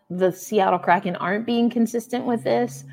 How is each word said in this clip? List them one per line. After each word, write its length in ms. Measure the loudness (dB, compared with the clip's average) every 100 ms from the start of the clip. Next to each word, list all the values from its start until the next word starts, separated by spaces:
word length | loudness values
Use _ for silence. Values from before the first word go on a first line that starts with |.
| -10
the 200 | 0 0
Seattle 480 | 0 -2 2 2 2
Kraken 380 | 2 2 2 -4
aren't 300 | -2 -2 0
being 220 | 2 2
consistent 560 | 2 0 0 -4 -6
with 200 | -2 -2
this. 400 | 0 0 0 -6 -16